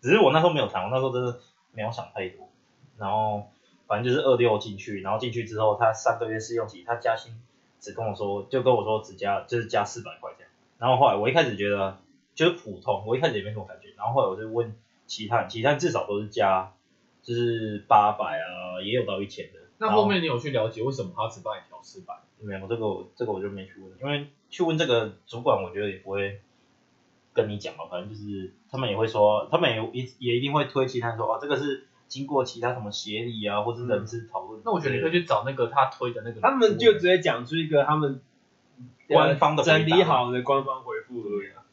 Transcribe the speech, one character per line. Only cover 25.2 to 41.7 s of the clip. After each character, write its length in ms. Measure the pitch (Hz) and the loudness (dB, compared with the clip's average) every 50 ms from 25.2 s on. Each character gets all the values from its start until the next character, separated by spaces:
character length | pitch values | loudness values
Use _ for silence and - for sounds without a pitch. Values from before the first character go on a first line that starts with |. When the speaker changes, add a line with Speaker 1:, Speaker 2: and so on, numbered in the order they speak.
| _ | _
Speaker 1:
主 140 | _ - 117 | _ -14 -4
管， 220 | 120 147 117 98 95 | 0 2 2 2 0
我 80 | 90 87 | -6 -6
觉 80 | 101 | -6
得 80 | 104 104 | -6 -6
也 80 | 95 92 | -6 -8
不 120 | _ 95 | _ -8
会 300 | 95 101 98 98 98 101 _ _ _ _ _ _ _ _ _ _ _ _ _ _ _ _ _ _ _ | -6 -4 -4 -6 -6 -12 _ _ _ _ _ _ _ _ _ _ _ _ _ _ _ _ _ _ _
跟 160 | - 113 104 | -2 -2 0
你 80 | 104 104 | -2 -8
讲 160 | - - - | -8 -10 -10
嘛， 80 | - 82 80 | -10 -12 -10
反 100 | 90 90 | -10 -10
正 80 | 92 104 | -10 -10
就 40 | 107 | -14
是 380 | 104 104 104 101 98 92 92 - _ _ _ | -12 -10 -10 -8 -8 -10 -12 -14 _ _ _
他 60 | - 131 | -6 -4
们 100 | 131 110 | -2 -2
也 60 | 101 | 0
会 100 | 113 113 110 | 0 0 0
说， 400 | 107 107 104 104 107 107 - - | 4 6 6 6 6 4 0 2
他 60 | - 156 | 2 2
们 120 | 175 139 | 4 4
也 200 | 113 110 113 113 - | 2 0 -2 -4 -6
一， 200 | 127 127 - - _ | -6 -8 -8 -10 _
也 180 | 131 120 120 | -2 0 0
一 40 | 123 | 2
定 120 | 131 139 143 | 0 2 0
会 120 | 151 143 | 0 0
推 200 | - - 135 131 | 2 2 0 0
其 140 | 127 127 123 | 2 0 -4
他 80 | 117 117 | -4 -4
人 80 | 117 | -4
说， 100 | 110 110 | -4 -2
哦， 120 | - 113 113 | -2 -2 -4
这 80 | 135 143 | 0 -2
个 80 | 147 | -2
是 300 | 127 143 143 135 131 - _ _ _ _ | 0 0 -2 -4 -6 -8 _ _ _ _
经 200 | _ - 131 139 | _ -10 -10 -8
过 180 | 139 147 135 127 | -2 0 0 0
其 160 | 127 - 120 | 0 -4 -4
他 140 | 117 120 - | -4 -4 -4
什 60 | 120 | -4
么 100 | 110 104 101 | -8 -8 -10
协 300 | - - 107 104 110 117 | -10 -8 -6 -6 -6 -4
理 240 | 120 117 110 104 | -6 -6 -4 -4
啊， 160 | 104 101 104 104 | -2 -2 0 -2
或 120 | 117 117 | -2 -4
是 120 | 117 123 | -6 -2
人 180 | 123 110 101 101 | -2 -2 -2 -2
事 240 | - 117 117 110 - | -6 -10 -10 -12 -8
讨 120 | - 95 - | -8 -8 -8
论。 180 | - - - | -8 -14 -8
Speaker 2:
嗯。 20 | - | -4
那 60 | 226 214 | -2 -2
我 60 | 175 | 0
觉 120 | 147 135 | 0 -2
得 40 | 123 | -2
你 60 | - | 0
可 80 | 160 160 | -2 0
以 20 | |
去 140 | 170 175 170 | 0 0 0
找 180 | - 127 104 - | 2 0 0 0
那 60 | 135 139 | -4 -2
个 140 | 131 120 113 | -2 -2 0
他 180 | 135 143 127 | 2 0 0
推 260 | - - - 127 123 120 | 0 0 -6 -6 -6 -6
的 80 | 117 110 | -6 -10
那 100 | 117 113 | -10 -10
个。 80 | - - | 0 0
Speaker 3:
他 80 | 247 | 2
们 260 | 277 262 233 214 202 - | 4 4 4 4 4 6
就 140 | 233 226 202 | 6 6 6
直 80 | - | 6
接 180 | 165 180 185 180 | 4 4 4 4
讲 280 | - 165 123 117 120 | 4 0 -2 -2 -4
出 100 | 123 156 | -4 -4
一 100 | 165 165 | -4 -2
个 160 | 151 151 143 139 | 2 4 4 4
他 120 | 143 151 | 4 2
们 240 | 156 151 139 135 127 - _ _ _ _ _ _ _ _ _ _ _ 123 - - _ _ _ | 2 2 -2 -4 -6 -12 _ _ _ _ _ _ _ _ _ _ _ -20 -20 -20 _ _ _
Speaker 1:
官 300 | 143 147 - 165 - - | 6 6 6 6 4 4
方 180 | 160 147 156 | 4 2 4
的 60 | 151 131 | 2 4
回 80 | 160 | 6
答。 80 | 156 160 | 6 6
Speaker 3:
整 80 | 160 | 6
理 160 | 160 165 180 185 | 6 6 6 6
好 280 | 160 147 127 123 123 | 6 4 2 2 2
的 120 | 123 123 120 | -2 -2 0
官 200 | 127 139 139 131 | 2 2 2 2
方 160 | 131 131 120 117 | -2 -6 -8 -6
回 180 | 120 113 110 | -8 -8 -8
复 220 | - _ 127 120 107 | -8 _ -12 -10 -8
而 200 | 101 104 101 98 | -6 -6 -6 -6
已 20 | 98 - | -8 -16
啊。 120 | - - _ | -20 -20 _